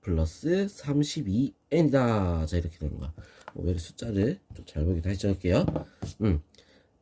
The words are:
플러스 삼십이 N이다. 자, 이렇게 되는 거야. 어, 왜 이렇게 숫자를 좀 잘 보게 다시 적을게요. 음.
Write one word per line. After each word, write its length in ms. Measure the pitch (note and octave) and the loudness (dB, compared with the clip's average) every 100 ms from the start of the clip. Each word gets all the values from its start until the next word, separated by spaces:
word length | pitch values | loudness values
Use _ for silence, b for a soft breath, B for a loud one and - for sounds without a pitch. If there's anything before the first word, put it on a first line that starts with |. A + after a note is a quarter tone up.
플러스 680 | - E2 D#2 - D3+ F3+ G3+ | -2 0 0 -2 0 0 0
삼십이 840 | - C#3+ C#3+ D3 - A2 G2+ C3+ - - | -6 -2 0 0 -2 -2 0 0 -4 -2
N이다. 720 | E3 D#3 C3+ A#2+ A2 F#2 E2 D#2 | 2 4 4 4 2 2 0 0
자, 120 | F2 | 0
이렇게 200 | D#2+ - | -2 -4
되는 200 | D2+ C#2 | -6 -4
거야. 120 | C#2+ | -10
어, 440 | - - - - - | -10 -16 -20 -18 -6
왜 160 | E2 | -4
이렇게 80 | F2+ | -4
숫자를 600 | E2+ - A#2 G2+ G#2+ G3 - | -6 -10 -4 2 2 0 -8
좀 120 | - - | -20 -10
잘 200 | - D#2+ | -2 0
보게 160 | F2 | 0
다시 180 | E2+ G2 | -2 -2
적을게요. 460 | G2+ F#2+ F2 G2+ F#3 D#2 B B - - | 0 0 2 2 2 -2 B B -12 -2
음. 200 | G#2+ D#2 - b b b b _ | 0 0 -2 b b b b _